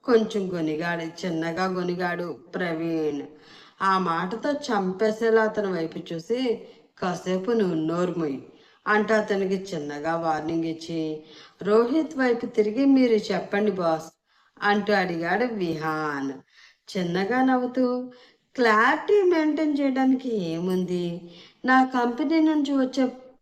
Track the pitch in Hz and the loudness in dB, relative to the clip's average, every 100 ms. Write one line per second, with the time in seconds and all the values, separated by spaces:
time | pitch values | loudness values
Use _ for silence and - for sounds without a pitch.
0 | - 233 202 208 185 170 156 151 170 170 | 4 4 4 -2 -4 -2 -2 -2 -4 -4
1 | 165 - 185 160 165 165 185 180 180 180 | -6 -8 -6 -2 -4 -2 -2 -2 -4 -2
2 | 175 175 175 - - - 180 160 165 160 | -4 -4 -6 -10 -10 -6 -4 -2 -2 -2
3 | 151 143 139 - - - - _ 190 190 | -2 -4 -10 -16 -20 -20 -20 _ 0 2
4 | 180 165 185 226 294 285 - 208 185 185 | 0 -2 -4 -4 -2 -4 -2 -2 -2 0
5 | 220 214 226 220 220 214 196 175 160 180 | 0 2 2 4 2 0 -4 -4 -6 -8
6 | - 165 - 240 254 214 - - _ - | -10 -10 -4 -2 0 -2 -6 -20 _ -6
7 | 185 175 185 185 190 233 185 165 156 170 | -6 -4 -2 -2 0 2 2 0 -2 0
8 | 180 165 156 131 - - _ _ - 214 | -2 0 -4 -4 -10 -20 _ _ 0 2
9 | 208 220 208 196 190 190 190 160 147 143 | 4 2 2 -2 0 -2 -4 -8 -6 -6
10 | 156 165 165 156 156 165 165 160 - 165 | -4 -2 0 -2 -2 -2 -2 -6 -6 -6
11 | 156 156 - - - _ 180 214 240 311 | -4 -6 -12 -20 -20 _ 2 2 4 0
12 | 277 262 254 233 240 - 214 220 277 269 | -2 0 0 0 0 0 0 2 4 6
13 | 247 220 - 185 - 202 214 185 170 160 | 6 2 0 -4 -2 0 0 2 0 0
14 | - _ _ _ _ _ 208 208 196 202 | -4 _ _ _ _ _ 0 2 2 2
15 | 180 165 170 185 247 220 170 156 156 156 | 2 -2 -2 0 0 -2 -2 -2 -2 -2
16 | 156 143 139 135 _ _ - _ - 190 | -4 -4 -6 -8 _ _ -20 _ -8 -4
17 | 170 175 196 254 262 254 247 254 247 247 | -2 -2 0 2 2 2 0 0 0 0
18 | 254 - - _ _ - 233 214 247 311 | -6 -16 -20 _ _ 0 4 6 4 2
19 | - 415 370 320 302 294 311 277 277 262 | 2 4 4 4 2 2 0 2 0 2
20 | 262 262 262 220 170 165 180 185 180 180 | 2 2 0 -2 -2 -2 0 0 0 -2
21 | 175 170 - - - _ 254 254 262 254 | -2 -6 -12 -20 -20 _ 2 4 4 0
22 | 240 240 285 320 311 302 277 277 254 277 | -2 -2 0 4 4 2 2 0 0 0
23 | 247 - - _ | 0 -2 -20 _